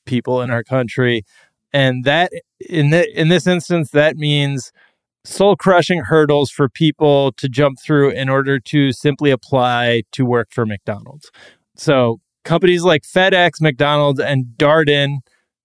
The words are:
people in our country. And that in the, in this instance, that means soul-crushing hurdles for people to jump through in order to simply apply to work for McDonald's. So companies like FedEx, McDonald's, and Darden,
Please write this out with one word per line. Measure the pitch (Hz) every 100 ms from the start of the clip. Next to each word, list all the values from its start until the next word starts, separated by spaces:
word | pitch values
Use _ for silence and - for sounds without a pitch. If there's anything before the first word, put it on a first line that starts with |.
| -
people | 127 123 127
in | 123
our | 117
country. | - 131 120 - 123 117 - _ _ _ _
And | 143 135 127 127
that | 156 180 170 - _
in | - 165 143
the, | 165 156 156
in | 160
this | 175 180
instance, | 180 - 175 147
that | 147 156 151
means | 147 147 143 139 - _ _ _ _ _
soul-crushing | - - 196 180 190 175 151 175
hurdles | 120 160 151 147 135
for | - 139
people | - 160 - 151 139 139
to | - 139
jump | 120 143 131
through | - 151 139
in | 123 135
order | 135 135 139
to | - 151 139
simply | 117 147 139 147
apply | 131 - 135 123 120 120 117 -
to | -
work | 127 120 110
for | -
McDonald's. | 110 101 - 101 - 151 - _ - _ _ -
So | - 135 120 117 _ _
companies | - 170 185 175
like | 175 156
FedEx, | - 185 185 190 175 -
McDonald's, | 156 123 147 147 143 135
and | 127 135 123 -
Darden, | 147 160 147 143 139 143 - _ _ _